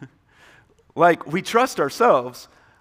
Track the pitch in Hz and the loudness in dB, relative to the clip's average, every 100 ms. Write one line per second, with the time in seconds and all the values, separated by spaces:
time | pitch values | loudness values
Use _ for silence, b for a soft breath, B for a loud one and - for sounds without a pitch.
0 | 135 _ _ b b b b _ _ - | -20 _ _ b b b b _ _ 2
1 | 170 165 - 175 - 226 262 - 143 - | 2 2 -4 -8 -2 0 0 -2 -4 0
2 | 240 143 123 - - b b b | 2 2 -2 -12 -20 b b b